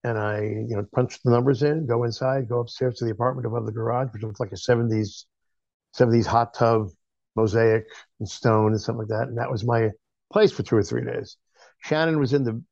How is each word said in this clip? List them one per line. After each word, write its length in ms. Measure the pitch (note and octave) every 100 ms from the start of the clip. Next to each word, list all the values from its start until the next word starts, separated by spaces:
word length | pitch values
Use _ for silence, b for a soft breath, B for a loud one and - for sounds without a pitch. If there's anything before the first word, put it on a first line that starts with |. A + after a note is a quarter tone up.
and 140 | A#2+ A2
I, 240 | G#2+ G#2+
you 340 | G#2+ A2 A2+
know, 100 | G#2 G2+
punched 300 | - B2+ -
the 80 | B2+
numbers 320 | A#2+ B2+ B2
in, 240 | D3 D#3 C3+
go 160 | A#2
inside, 460 | A#2+ A2 C3 C3+ A2+
go 100 | A#2+
upstairs 360 | A#2 - B2+ A#2+
to 80 |
the 60 | A#2
apartment 360 | G#2 A#2+ C3 A#2
above 180 | A#2
the 60 | A2
garage, 380 | A2+ A2+ A#2+ C3
which 100 | G#2
looked 160 | A2 G#2+
like 100 | G2+
a 60 | F#2
seventies, 680 | - A#2+ A#2 A2 G#2 - - _ _ _ _ _ _
seventies 340 | - B2 A#2 G2+
hot 260 | A#2 A#2
tub, 360 | - A#2 A2+ G2+ - _ _ _
mosaic 500 | - A2 A2 A2+ A2 A2 B B _
and 80 | G#2+
stone 440 | - A#2+ A2 G#2+
and 80 | A2
stuff 160 | - A2+
like 80 | G#2+
that. 200 | A2 A#2+
And 80 | A#2
that 120 | A#2+
was 140 | A#2+
my 240 | A#2 A#2 A2 - _ _ _
place 200 | G#3+ G#3
for 100 | -
two 120 | -
or 80 | A2+
three 220 | - A#1+
days. 320 | A#1 - F#2 - _ b b b
Shannon 400 | - D#3 E3 D#3
was 140 | C3
in 100 | C#3
the 180 | B2 A2+ -